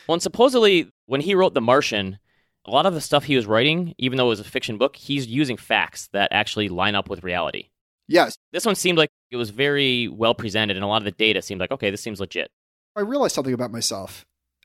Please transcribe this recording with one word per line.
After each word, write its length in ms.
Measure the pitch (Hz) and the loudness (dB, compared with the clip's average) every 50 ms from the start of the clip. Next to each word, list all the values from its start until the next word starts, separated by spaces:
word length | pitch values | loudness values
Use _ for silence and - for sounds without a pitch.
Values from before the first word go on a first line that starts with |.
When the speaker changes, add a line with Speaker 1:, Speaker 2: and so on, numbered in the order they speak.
| - | -4
Speaker 1:
Well, 80 | - 160 | -2 -2
and 80 | 175 - | -2 -2
supposedly, 680 | 180 - - 233 285 254 247 220 202 196 170 151 92 _ _ _ | -2 2 4 4 4 6 6 6 6 6 4 2 0 _ _ _
when 140 | - 123 139 147 | -4 -4 -2 0
he 120 | 180 202 | 2 4
wrote 200 | 180 185 175 139 | 4 4 4 2
The 60 | 143 | 2
Martian, 580 | 113 117 123 143 143 - 120 104 98 95 95 - _ _ _ _ _ _ _ _ _ | 2 4 4 4 4 2 -2 -2 -4 -4 -8 -12 _ _ _ _ _ _ _ _ _
a 40 | - | 0
lot 160 | 107 135 160 | 2 2 4
of 80 | 196 180 | 2 0
the 60 | 156 | -2
stuff 240 | - - - 143 - | -2 0 0 0 2
he 120 | 147 143 | 2 0
was 100 | 127 113 | 0 2
writing, 480 | 101 110 113 123 151 160 175 180 170 - - | 2 2 2 4 2 2 0 -2 -6 -6 -4
even 180 | - 127 123 | -4 -2 0
though 100 | 131 127 | 2 2
it 40 | 123 | 2
was 100 | 113 98 | 2 0
a 40 | 107 | -4
fiction 340 | - - 131 - - 113 101 | -6 -6 -6 -6 -6 -2 0
book, 180 | 120 143 - | 0 0 -2
he's 300 | - - - 139 139 131 | -4 -8 -6 -4 -4 -4
using 300 | 113 113 135 151 131 117 | -2 -2 -2 -2 -2 -4
facts 520 | 98 - - 113 104 87 78 - - - - - | -6 -2 0 0 2 2 0 -4 -12 -14 -6 -2
that 200 | 101 98 - - | -2 0 0 0
actually 360 | 104 107 - - 107 107 98 | 0 -2 -2 -2 -4 -4 -2
line 260 | 87 87 92 104 104 | -2 -2 -2 0 0
up 140 | 101 - - | -2 -4 -4
with 140 | 101 85 87 | -8 -8 -6
reality. 440 | 90 87 87 82 73 - - - _ _ _ _ _ _ _ _ - | -4 -4 -2 -4 -4 -6 -8 -12 _ _ _ _ _ _ _ _ 2
Speaker 2:
Yes. 280 | - 175 151 117 - - _ _ - | 4 4 4 2 0 -8 _ _ -8
Speaker 1:
This 120 | 175 - | -4 -2
one 80 | 226 196 | -2 0
seemed 240 | - - 185 175 160 | 0 0 2 2 2
like 120 | 151 147 _ _ _ _ | 2 0 _ _ _ _
it 60 | - | -8
was 140 | 123 120 104 | -6 -6 -6
very 580 | 104 113 139 143 143 143 139 135 127 120 120 98 | -4 -2 -2 0 0 2 2 2 2 0 -2 -4
well 260 | 65 101 110 113 120 | -2 0 2 2 2
presented, 420 | - 123 110 92 110 107 104 98 | 0 -2 -4 -2 0 0 0 -2
and 80 | 92 101 | -2 -2
a 40 | 101 | -2
lot 100 | 107 113 104 | -2 -2 -2
of 20 | |
the 80 | 104 92 | -4 -2
data 300 | - 110 110 104 95 - | 2 2 2 2 2 -2
seemed 180 | - 104 90 | -6 -6 -6
like, 100 | 92 90 135 | -6 -6 -4
"Okay, 180 | 139 - 101 | -4 -2 -2
this 120 | 98 104 - | -4 -4 -6
seems 180 | 117 107 92 | -10 -10 -8
legit." 300 | 98 90 - 90 76 - _ _ _ _ _ _ _ _ _ | -10 -8 -6 -8 -8 -8 _ _ _ _ _ _ _ _ _
Speaker 2:
I 60 | 214 | -8
realized 340 | 208 208 262 285 254 185 - | -6 -4 -2 0 0 0 -2
something 200 | - 135 131 127 | -2 -2 -2 -4
about 160 | 117 123 117 107 | -4 -4 -6 -6
myself. 540 | 117 110 - 117 95 95 98 - - - _ _ _ _ _ _ _ | -6 -6 -6 -6 -6 -10 -12 -16 -20 -20 _ _ _ _ _ _ _